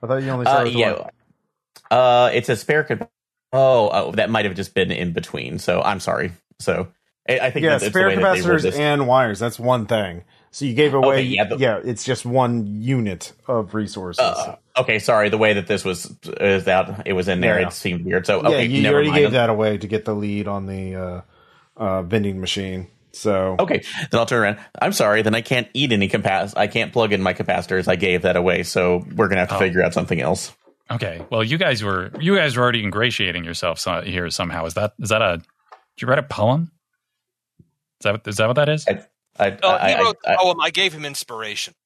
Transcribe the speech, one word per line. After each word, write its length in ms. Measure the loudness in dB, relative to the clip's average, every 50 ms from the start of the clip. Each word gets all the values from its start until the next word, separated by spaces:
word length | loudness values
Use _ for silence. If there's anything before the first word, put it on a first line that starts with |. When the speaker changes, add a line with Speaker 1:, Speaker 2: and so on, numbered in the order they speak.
| -2
Speaker 1:
I 40 |
thought 160 | -2 -2 -2 -2
you 80 | -4
only 160 | -4 -2 0
Speaker 2:
Uh, 40 | 2
Speaker 1:
started 180 | 2 2 2 0 0
with 20 | 2
Speaker 2:
yeah. 120 | 0 0 0
Speaker 1:
one. 180 | -4 -8 -12 -16 _ _ _ _ _ _ _ _ _ _ _ _ -20 _ 0
Speaker 2:
Uh, 400 | 4 4 6 6 6 6 6 4 4
it's 160 | 2 0 0
a 80 | -2
spare 280 | -4 -4 -4 -4 -4 -2
cap-, 260 | -2 -4 -6 -6 -12 _ _ _ _ _ _ _ _ 0
oh, 380 | 2 4 6 6 4 4 2 2
oh, 200 | 0 -2 -2 0
that 180 | -2 0 2
might 140 | 2 0 0
have 80 | 0 -2
just 180 | -4 -8 -4 _
been 180 | 0 0 0 0
in 200 | -4 -4 -2 -2
between. 460 | -4 -6 -6 -8 -8 -8 -8 -8 -8
So 240 | -2 -2 0 0 2
I'm 160 | 0 -2 -2
sorry. 320 | -4 -4 -4 -2 -4 -6 -8 -10 _ _ _ _
So 280 | -4 -2 -2 -2 -2 -6 _ _ _ _ _ _ _ -2
I, 100 | -2 0
I 100 | 0 -2
think 140 | -2 0 2
Speaker 1:
Yeah, 60 | 2
Speaker 2:
that 40 | 2
it's 80 | 2 0
the 40 | 0
Speaker 1:
spare 180 | 0 2 2 2
Speaker 2:
way 60 | 2
that 40 | 2 2 2 2
they 40 | 2 2
wrote 180 | 2 2 2
Speaker 1:
capacitors 20 | 2
Speaker 2:
this. 140 | 0 0
Speaker 1:
and 300 | 0 0 2 2 2 2 4
wires. 320 | 4 4 4 2 0 -2
That's 180 | -4 -4 -4 -4
one 280 | 0 0 0 0 0
thing. 360 | 0 0 0 0 -2 -6 -12 -16 _ _ _ _ _ _
So 120 | -6 -6
you 100 | -4 2
gave 200 | 4 4 4 6
Speaker 2:
Okay, 120 | 4 4
Speaker 1:
away, 160 | 4 4 4 2
Speaker 2:
yeah, 220 | 0 0 0 0
the 120 | 0 0 0
Speaker 1:
yeah, 220 | 0 0 0 0 -2
it's 180 | -6 -6 -6 -4
just 200 | -4 -4 -4 -4
one 420 | -2 0 2 2 2 2 -2 -2 -4 -6 -6
unit 520 | -4 -2 0 0 0 -2 -4 -6 -10 -16 -18 _ _
of 280 | -4 -2 -2 -2 -4 -4
resources. 500 | -4 -4 -4 -6 -10 -10 -10 -2 0 0
Speaker 2:
Uh, 320 | 0 0 -2 -6 -8 -10 -14 _ _ _ -2
okay, 200 | 0 2 0 0
sorry. 280 | 2 2 4 4 4 4
The 100 | 4 4
way 160 | 4 4 4
that 120 | 2 0 -2
this 160 | -2 -2 -2
was, 280 | -4 -4 -4 -8 -14 -16 -18 _ -14 -6 0
is 240 | 2 2 2 2 2
that 380 | 2 2 2 2 0 -4 -10 -4
it 60 | -4 -2
was 160 | -2 0 0
in 120 | 0 0
there, 200 | 2 2 2 2
Speaker 1:
Yeah. 80 | 0 -2
Speaker 2:
it 40 | -4
seemed 320 | -6 -6 -4 -4 -4 -4
weird. 220 | -2 -2 -2 2
So, 160 | 2 0 2 4
Speaker 1:
Yeah, 60 | 2
Speaker 2:
okay, 160 | 2 2 2
Speaker 1:
you 160 | 0 2 2 2
Speaker 2:
never 120 | 4 4
Speaker 1:
already 140 | 4 4 4
Speaker 2:
mind. 80 | 4 4
Speaker 1:
gave 60 | 4 4
Speaker 2:
I'm 40 | 4
Speaker 1:
that 160 | 2 2 2
away 280 | 2 2 2 0 0 -2
to 80 | -4
get 180 | -4 -4 -4 -2
the 100 | -2 -4
lead 340 | -4 -2 -4 -4 -4 -4 -4
on 180 | -6 -6 -6
the, 280 | -8 -8 -8 -8 -8 -8
uh, 240 | -8 -8 -8 -8 -10 -12 _ _ _ _ _ _ _ _ _ _
uh, 260 | -6 -4 -2 -2 -2 -2
vending 380 | 0 -2 0 0 -2 -4 -6
machine. 480 | -6 -6 -4 -4 -6 -6 -6 -8 -10 -12 _ _ _ _ _
So 440 | -6 -2 0 0 2 2 0 0 -2
Speaker 2:
Okay, 220 | -2 -2 -2 -4 -4 -8 -10 -10 -10 -2
then 80 | 0 0
I'll 60 | 0
turn 160 | 2 2 2 2
around. 160 | 0 -2 -4 -10 -20 _ -2
I'm 120 | -2 -2 0
sorry, 300 | 2 2 4 4 4 4
then 120 | 4 2
I 40 | 2
can't 280 | 2 0 -2 -2 -2 -4 _
eat 180 | -2 0 0 2
any 160 | 2 2 2
capac-, 460 | 0 0 0 2 0 0 -2 -2 0
I 100 | 0 0 0
can't 240 | 0 -2 -4 -2 0
plug 200 | 0 2 2 2
in 80 | 0 0
my 120 | 0 -2
capacitors. 520 | -2 -2 -2 -2 -2 -2 -2 -2 -2 0 0
I 60 | 0
gave 260 | 0 2 0 0 2 2
that 140 | 2 2
away, 260 | 4 2 2 2 0 -2
so 400 | -2 0 0 2 2 2 0 -2 -6 -2
we're 120 | 0 0 2
gonna 120 | 2 0
have 80 | 0 0
to 60 | 0
Speaker 3:
Oh. 20 | 0
Speaker 2:
figure 220 | 0 2 2 2 2
out 100 | 2 2
something 260 | -2 -2 -2 -2 -2
else. 320 | 0 -2 -2 -4 -6 -12 -16 _ _ _ _ _ _ _
Speaker 3:
Okay. 340 | -8 -6 -6 -6 -8 -10 -12 -6
Well, 140 | -2 -2 0
you 140 | 0 0 0
guys 260 | 0 0 0 0 -2
were, 260 | -2 -2 -2 -4 -6 -8 -4
you 160 | 0 0 2
guys 220 | 2 2 0 0
were 60 | 2 2
already 180 | 2 2 0 -2
ingratiating 640 | -2 -2 0 -2 -2 0 -2 -2 -2 -2 -4 -6
yourself 340 | -8 -8 -4 -4 -4 -4 -4
so-, 220 | -4 -4 -4 -4 -4
here 260 | -6 -6 -4 -4 -4
somehow. 340 | -4 -6 -6 -6 -4 -6 -6
Is 80 | -6 -4
that, 200 | -4 -4 -4 _ _
is 120 | -4 -2
that 120 | 0 2 2
a, 140 | 0 0 -2
did 640 | -6 _ _ _ _ _ -20 -20 _ _ _ -10 -2
you 60 | 0
write 100 | 0 0
a 60 | 0
poem? 480 | -4 -4 0 2 2 2 2 0 -4 _ _ _ _ _ _ _ _ _ _ _ _ _ _ _ _ _ _ -20 _ _ _ _ _ _ _
Is 40 | -2
that, 220 | -2 -2 -2 _
is 100 | -8 -2 0
that 80 | 0 2
what 60 | 2
that 120 | 2 2 2
is? 180 | 0 0 0 -2
Speaker 2:
I, 160 | -4 -4 -6 _ _ _ _ _ _ _
I, 120 | 0 0 0 0 2
Speaker 4:
Uh, 160 | 2 2 4
Speaker 2:
I, 100 | 2 2 2
Speaker 4:
he 60 | 4 2
wrote 140 | 0 0 -2 _
Speaker 2:
I, 60 | 0 2
Speaker 4:
the 60 | 4
poem. 180 | 4 2 2 2
I 100 | 0 -2
gave 220 | 0 0 0 0 -2
him 120 | -4 -12
inspiration. 720 | -10 -10 -10 -10 _ -10 -10 -10 -8 -8 -8 -10 -10 _ _ _